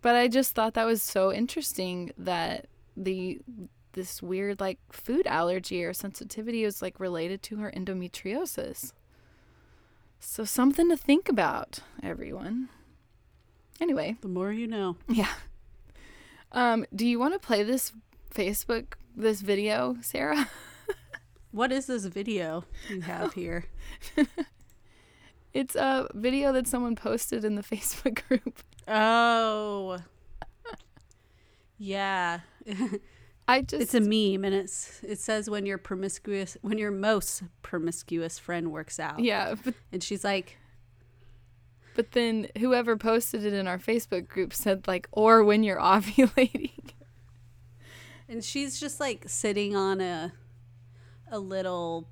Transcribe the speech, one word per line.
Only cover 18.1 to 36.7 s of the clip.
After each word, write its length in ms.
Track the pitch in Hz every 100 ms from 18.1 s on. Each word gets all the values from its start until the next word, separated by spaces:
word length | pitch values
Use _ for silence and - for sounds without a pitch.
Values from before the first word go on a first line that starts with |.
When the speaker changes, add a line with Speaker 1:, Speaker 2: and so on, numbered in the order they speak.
| - -
Speaker 1:
Facebook, 600 | - 185 208 - 226 - - - -
this 260 | 220 208
video, 560 | 196 196 208 220 254 247
Sarah? 480 | - - 294 302 269
<laughs> 60 | - - - - - - - - - -
Speaker 2:
What 200 | 208 247
is 120 | 262 262
this 200 | 247 196
video 580 | 180 202 202 165 160 165 - -
you 120 | 196
have 320 | 165 170 349
Speaker 1:
<laughs> 20 | -
Speaker 2:
here? 300 | 175 170 - - - - - - 294 - - _ - - _ _ _ _ - _ -
Speaker 1:
It's 220 | 262 269 -
a 320 | 269 262 -
video 400 | 202 233 269 277
that 120 | 262 254
someone 300 | 247 240 233
posted 480 | 233 226 - 226
in 120 | 214 208
the 60 |
<laughs> 80 | 202
Facebook 540 | 208 - - 262 220 -
group. 340 | 262 - - - - -
Speaker 2:
Oh. 1080 | 220 220 233 233 226 226 214 214 202 185 180 175 _ - - - - 466 - - - - _ _ _ _ _ _ _
Yeah. 640 | 202 196 196 190 175 175 - _ -
<laughs> 140 | 196 226 202 - - - _ -
Speaker 1:
I 120 | 254
just 180 | 262 294
Speaker 2:
It's 120 | 240
a 60 | 247
meme, 460 | 208 220 208 190 196
and 100 | 196
it's, 460 | 190 - - -
it 160 | - 208
says, 300 | - 214 214
"When 160 | 208 196
your 120 | 196
promiscuous, 760 | - 185 190 - - 202 190 -
when 160 | 196